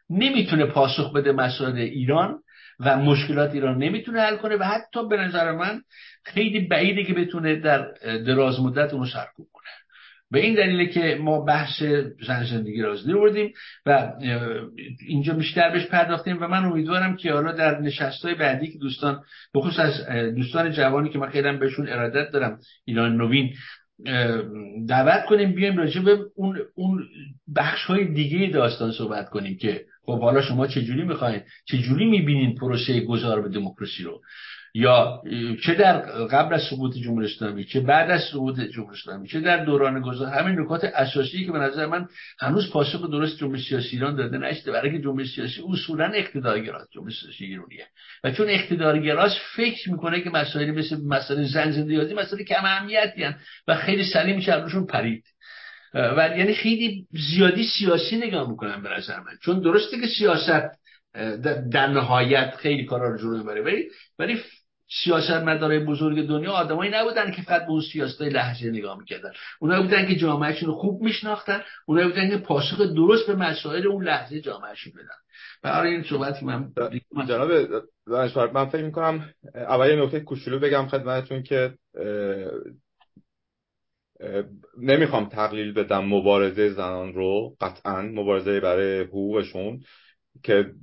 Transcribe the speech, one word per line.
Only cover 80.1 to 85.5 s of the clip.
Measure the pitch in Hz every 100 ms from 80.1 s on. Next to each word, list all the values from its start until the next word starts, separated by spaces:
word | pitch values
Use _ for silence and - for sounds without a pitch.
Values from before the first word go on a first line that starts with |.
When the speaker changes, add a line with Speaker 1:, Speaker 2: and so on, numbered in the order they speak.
| 151
Speaker 2:
کوچولو | 151 135 135 131
بگم | 143 139 135
خدمتتون | 139 127 127 127 135
که، | 131 135 127 127 _
اه، | - 101 104 101 98 90 - - - _ _ _ _ _ _ _ _ _ _ _ _ _ -
اه، | 90 101 101 - - 120
نمی‌خوام | 123 143 156 117 104
تقلیل | 107 107